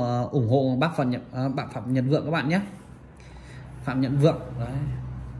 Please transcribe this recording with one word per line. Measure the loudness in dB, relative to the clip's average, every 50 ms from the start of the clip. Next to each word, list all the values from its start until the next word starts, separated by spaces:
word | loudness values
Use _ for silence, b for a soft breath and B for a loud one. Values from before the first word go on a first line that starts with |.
| 2
ờ, | 2 0 0 0 0
ủng | 2 2 4 4
hộ | 4 4 4 4 4 2
bác | 2 2 2
Phạm | 2 0 0
Nhật, | 0 -2 -4 -6
ờ, | -4 -2 -2 -2
bác | -2 -4 -4 -6
Phạm | -6 -6 -2 0
Nhật | 2 2 4 4
Vượng | 2 2 2
các | 0
bạn | 0 0 2 2
nhé. | 2 2 0 -2 -8 -14 -16 -18 -20 -20 -20 -20 -20 B B B B B B B B B B B B -8 -6
Phạm | -2 0 2
Nhật | 2 2 4 6
Vượng, | 6 6 4 2 -4 -8 -6 -6
đấy. | -4 -4 -4 -4 -2 -4 -4 -4 -6 -8 -10 -10 -10 -10 -12